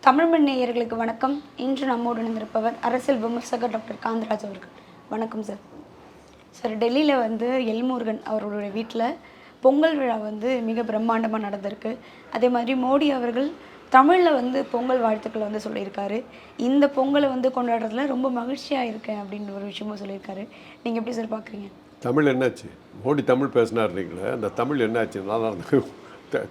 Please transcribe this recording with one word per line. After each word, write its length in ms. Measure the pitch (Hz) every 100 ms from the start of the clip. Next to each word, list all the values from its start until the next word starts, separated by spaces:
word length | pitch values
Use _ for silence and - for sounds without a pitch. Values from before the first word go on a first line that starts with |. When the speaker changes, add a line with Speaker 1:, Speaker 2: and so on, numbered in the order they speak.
Speaker 1:
தமிழ் 280 | - 269 330
மண் 200 | 330 285
நேயர்களுக்கு 480 | 262 247 240 226 226
வணக்கம். 460 | 226 226 262 285 - -
இன்று 300 | 254 269 269
நம்மோடு 360 | 233 240 226
இணைந்திருப்பவர் 500 | 226 220 214 226 220 233
அரசியல் 400 | 240 254 254 262
விமர்சகர் 500 | 226 233 - 240 240
டாக்டர் 260 | 220 - 214
காந்தராஜ் 480 | 226 226 220 214
அவர்கள். 240 | 208 190 - - - - -
வணக்கம் 340 | 214 226 226
சார். 140 | 208 202 - - - - - - - - -
சார், 280 | - 233 220
டெல்லியில 400 | 233 254 302 269
வந்து 420 | 226 220 240 262
எல்முருகன் 640 | 233 220 254 254 226 220
அவர்களுடைய 480 | - 214 208 208 202
வீட்ல 440 | 202 226 226 226 330 - - - -
பொங்கல் 380 | 262 285 320 302
விழா 180 | 262 220
வந்து 440 | 214 214 233 254
மிக 220 | 226 226
பிரம்மாண்டமா 560 | 233 214 226 226 220 220
நடந்திருக்கு. 580 | 208 202 196 208 220 247 - - -
அதே 160 | - 247
மாதிரி 340 | 247 233 262
மோடி 320 | 254 277 294
அவர்கள் 360 | 269 240 233 285 - - - -
தமிழ்ல 420 | 262 285 370 349
வந்து 300 | 285 247 262
பொங்கல் 360 | 277 240 254 254
வாழ்த்துக்களை 480 | 226 214 220 220 208
வந்து 220 | 214 214
சொல்லியிருக்காரு. 540 | 214 196 196 202 214 - - - -
"இந்த 300 | 240 277 285
பொங்கலை 420 | 277 269 285 277
வந்து 200 | 254 254
கொண்டாடுறதுல 580 | 254 247 226 220 220 285
ரொம்ப 240 | 247 262
மகிழ்ச்சியா 500 | 247 240 277 - 277
இருக்கேன்" 360 | 240 220 220 208
அப்படின்ற 380 | 202 208 208
ஒரு 100 | 196
விஷயமும் 340 | 202 202 214 208
சொல்லியிருக்காரு. 500 | 196 196 - 196 214 - - -
நீங்க 140 | 240 226
எப்படி 180 | 226 226
சார் 140 | 220
பாக்குறீங்க? 400 | 220 - 202 202 - - -
Speaker 2:
தமிழ் 260 | 120 135 151
என்னாச்சு? 420 | 127 131 - - - - -
மோடி 200 | 110 147
தமிழ் 260 | 120 127 139
பேசினாருங்களே, 800 | 123 113 113 107 90 90 90 98
அந்த 160 | 127 104
தமிழ் 340 | - 123 143
என்னாச்சு? 400 | 113 117 110 104
நல்லா 260 | 95 113 110
இருந்து 380 | 95 85 139 - - - - -
தே-, 160 | - 104